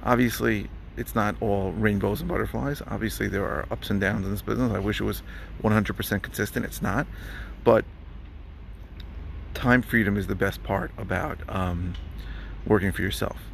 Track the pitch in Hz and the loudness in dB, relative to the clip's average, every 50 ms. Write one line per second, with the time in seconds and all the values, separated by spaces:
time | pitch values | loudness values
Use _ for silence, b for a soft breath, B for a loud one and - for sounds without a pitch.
0 | - 110 123 117 127 120 113 - 117 117 110 104 98 - - - - - - - | 4 4 4 6 6 4 4 2 2 2 2 2 -2 -6 -10 -12 -14 -12 -8 -8
1 | 120 - - 117 104 104 107 - 120 110 101 101 95 95 82 104 110 107 104 98 | -8 -2 0 2 2 2 0 0 0 2 2 2 2 0 0 4 4 4 4 4
2 | 98 101 104 101 - 175 - 98 110 107 - 113 110 139 143 - - - 107 104 | 2 2 0 0 -2 -2 0 0 0 0 -2 -2 -2 -2 -2 -4 -6 -6 -4 -2
3 | 107 107 - - 107 104 98 98 98 - - - - - - 117 - - 104 101 | -2 -4 -2 -2 -2 0 0 0 0 0 -2 -2 -2 -4 -6 -6 -2 -2 0 2
4 | 98 95 101 - 95 95 101 101 - - 110 113 127 120 107 98 98 104 104 - | 2 2 2 0 -2 -2 -4 -4 -2 -2 0 2 2 2 2 0 0 0 0 0
5 | 104 104 104 - - B B B B B B B - 113 107 110 104 - 101 - | 0 -2 -2 -4 -6 B B B B B B B 2 4 6 6 4 2 0 -2
6 | - - 107 95 - - - - 107 101 - 131 107 - - - - - 95 120 | 0 0 0 0 0 -4 -2 -2 -2 0 0 -4 -4 -4 -6 -2 -2 0 0 0
7 | 147 - B B B B B B B B B B - 123 113 110 - - - - | -2 -2 B B B B B B B B B B 6 8 8 8 6 2 -8 -14
8 | - - - - - - - - - - - - - - - - - - - - | -16 -14 -14 -14 -14 -14 -14 -14 -14 -14 -14 -14 -14 -14 -14 -14 -14 -14 -14 -14
9 | - - - - - - - - - - - - - - 123 127 120 - - 117 | -12 -12 -12 -12 -10 -10 -10 -10 -10 -10 -8 0 4 6 6 6 6 4 4 4
10 | 107 98 101 104 95 90 98 92 98 98 - - - - 98 95 - - - - | 6 6 4 2 2 0 0 2 2 0 0 -2 -4 -2 0 0 0 -2 -6 -8
11 | 101 90 95 90 95 - 82 78 - - 110 98 92 90 87 87 90 87 87 - | -4 -2 0 0 0 -2 -4 -6 -8 -6 -2 -2 0 0 0 0 -2 -4 -4 -6
12 | - - - B B B B B B B B B B - 107 101 92 98 90 - | -8 -10 -10 B B B B B B B B B B 4 4 6 6 4 2 2
13 | 92 95 - - 104 - - - - - | 0 -2 0 -2 -2 -4 -4 -8 -12 -14